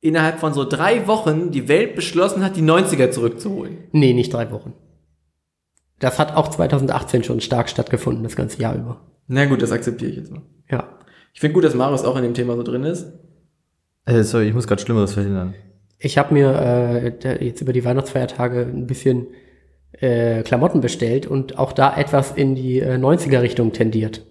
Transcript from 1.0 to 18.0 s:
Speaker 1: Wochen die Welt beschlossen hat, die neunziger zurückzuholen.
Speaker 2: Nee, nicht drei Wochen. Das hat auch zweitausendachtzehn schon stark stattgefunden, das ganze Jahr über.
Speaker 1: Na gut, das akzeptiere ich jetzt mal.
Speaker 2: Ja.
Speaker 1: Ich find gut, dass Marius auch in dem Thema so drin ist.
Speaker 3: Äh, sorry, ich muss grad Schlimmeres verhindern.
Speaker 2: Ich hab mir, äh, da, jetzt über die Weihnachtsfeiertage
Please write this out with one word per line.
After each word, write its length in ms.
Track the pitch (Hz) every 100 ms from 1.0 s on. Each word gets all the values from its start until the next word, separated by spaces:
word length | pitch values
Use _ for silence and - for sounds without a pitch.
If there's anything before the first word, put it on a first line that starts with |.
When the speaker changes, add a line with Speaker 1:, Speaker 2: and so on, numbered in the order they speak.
| 196
Speaker 1:
Wochen 460 | 214 165 151 175
die 160 | 143 117
Welt 260 | 151 226
beschlossen 500 | - 160 160 190 196
hat, 120 | 190 190
die 60 |
neunziger 500 | 156 165 190 147 127
zurückzuholen. 680 | 123 117 - 208 196 - - -
Speaker 2:
Nee, 200 | 151 135
nicht 220 | 123 120
drei 160 | 120 110
Wochen. 240 | 107 - - _ _ _ _ _ _ _ _ _ _ _ _
Das 180 | 127 -
hat 180 | 156 -
auch 120 | 151
zweitausendachtzehn 760 | - 151 143 131 123 - 123
schon 180 | 113 120
stark 300 | - 120 120
stattgefunden, 540 | - 117 117 - 120
das 100 | 113
ganze 260 | - 117 -
Jahr 140 | 117
über. 260 | 117 117 120 _ _ _
Speaker 1:
Na 180 | 131 139
gut, 160 | 135
das 80 | 113
akzeptiere 400 | 113 - 113 -
ich 60 | -
jetzt 160 | -
mal. 100 | - - _ _
Speaker 2:
Ja. 300 | 127 - - _ - _
Speaker 1:
Ich 80 | -
find 140 | 151
gut, 100 | 170
dass 120 | 160 127
Marius 280 | 131 135
auch 120 | 123 131
in 80 |
dem 100 | 123
Thema 220 | 120 120 120
so 80 |
drin 180 | 120 127
ist. 240 | 143 180 - - _ _ _ _ _ _ _ _ -
Speaker 3:
Äh, 160 | 117
sorry, 260 | 107 117 107
ich 60 |
muss 120 | 113 117
grad 160 | 101
Schlimmeres 320 | - 113 98
verhindern. 400 | 104 101 98 92 95 - _ _ _
Speaker 2:
Ich 200 | 131 151
hab 120 | 143
mir, 200 | 147 139 131
äh, 580 | 127 123 120 120 120 120
da, 140 | 131 123
jetzt 260 | 123 117
über 100 | 135
die 140 | 127 120
Weihnachtsfeiertage 760 | 127